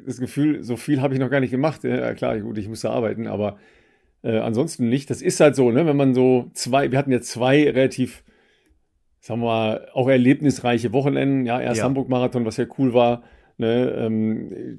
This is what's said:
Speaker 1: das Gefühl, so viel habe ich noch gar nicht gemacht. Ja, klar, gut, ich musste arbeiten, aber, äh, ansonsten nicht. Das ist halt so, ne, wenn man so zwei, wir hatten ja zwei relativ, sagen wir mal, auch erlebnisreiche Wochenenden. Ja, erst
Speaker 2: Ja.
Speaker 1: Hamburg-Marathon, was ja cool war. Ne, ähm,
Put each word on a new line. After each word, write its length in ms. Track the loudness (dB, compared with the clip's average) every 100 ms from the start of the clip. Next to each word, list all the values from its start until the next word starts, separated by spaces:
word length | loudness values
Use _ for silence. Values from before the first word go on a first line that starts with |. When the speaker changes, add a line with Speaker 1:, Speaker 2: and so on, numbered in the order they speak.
| -12
Speaker 1:
das 140 | -8
Gefühl, 420 | -6 -2 0 -2
so 140 | -6 -6
viel 240 | -2 0
habe 120 | 0
ich 60 | -2
noch 100 | 0
gar 100 | 0
nicht 100 | 0
gemacht. 320 | 0 -2 -2
Ja, 320 | -4 -2 -4
klar, 240 | -4 -4 -4
gut, 180 | -6 -8
ich 100 | -8
musste 220 | -8 -4
arbeiten, 360 | -2 -2 -4 -6
aber, 320 | -4 -4 -6 _ _ _ _ _ _
äh, 160 | -4 -2
ansonsten 500 | 0 -2 -2 -2 0
nicht. 220 | 0 -2
Das 100 | -4
ist 200 | -2 4
halt 160 | 4 6
so, 140 | 2
ne, 120 | 4
wenn 120 | 2 2
man 180 | 2
so 340 | 4 4 2 0
zwei, 360 | -8 -2 0 0
wir 60 | 0
hatten 120 | 0
ja 80 | -2
zwei 440 | -2 -2 2 4
relativ, 580 | 4 2 0 0 -6 -8 _ _ _ _ _ _ _ _ _ _
sagen 200 | -10 -4
wir 60 | -2
mal, 420 | 0 0 -4 -4
auch 140 | 0 4
erlebnisreiche 840 | 4 6 4 2 0 0 0 0
Wochenenden. 520 | 0 0 0 0 0
Ja, 160 | 0 -2
erst 180 | -2 0
Speaker 2:
Ja. 60 |
Speaker 1:
Hamburg-Marathon, 600 | 0 -2 -2 0 0 0
was 120 | -2 -2
ja 100 | -4 0
cool 160 | 2
war. 300 | 4 4 2 -6 -20 _ -4
Ne, 320 | 0 0 0 -2
ähm, 800 | -2 0 -2 -2 -8 -12 -14